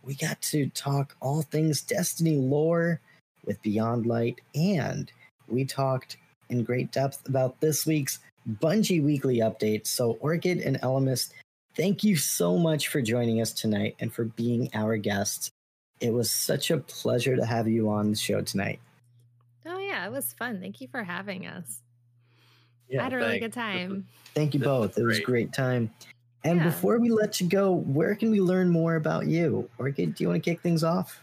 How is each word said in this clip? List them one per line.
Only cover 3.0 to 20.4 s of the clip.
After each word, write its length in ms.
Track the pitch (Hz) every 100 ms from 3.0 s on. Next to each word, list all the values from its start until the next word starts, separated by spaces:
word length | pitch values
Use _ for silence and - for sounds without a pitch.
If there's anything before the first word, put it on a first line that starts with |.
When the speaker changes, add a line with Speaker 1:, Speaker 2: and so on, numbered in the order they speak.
| _ _ _ _ -
Speaker 1:
with 160 | 101
Beyond 420 | 110 104 113 120
Light, 340 | 113 117 117 - _
and 560 | 143 175 180 104 - - _ - _ -
we 160 | 120
talked 540 | 135 - 135 131 - - _ _ _
in 120 | 123
great 300 | 110 123 -
depth 340 | - 135 - -
about 320 | 135 127 -
this 260 | 156 151 156
week's 320 | 156 135 - - _ - 107
Bungie 420 | 160 214 214 175
Weekly 360 | 143 147 135 120
Update. 480 | 110 - 107 107 -
So, 320 | - 120 -
Orchid 380 | 151 170 180 180
and 200 | 143 131
Elemist, 480 | 127 135 135 131 - - - _ _
thank 280 | - 175 185
you 140 | 214 170
so 400 | - - 175 180
much 320 | 165 151 -
for 140 | 151
joining 400 | 110 120 117 113
us 100 | 110
tonight 440 | - 110 104 104 -
and 100 | 117
for 140 | -
being 460 | 113 113 117 120 127
our 240 | 110 107 113
guests. 540 | 101 101 95 - - _ _ _ _ _
It 100 | 120
was 200 | 117 113
such 400 | - - 139 -
a 80 | 160
pleasure 580 | - - - 120 131 127
to 80 |
have 240 | 117 117 113
you 220 | 113 107
on 180 | 104 104
the 40 | 107
show 240 | - 104
tonight. 400 | 98 95 101 - - _ _ _ _ _ _ _ 311
Speaker 2:
Oh, 120 | 370
yeah, 280 | 392 254 180
it 40 |
was 220 | 180 -
fun. 260 | -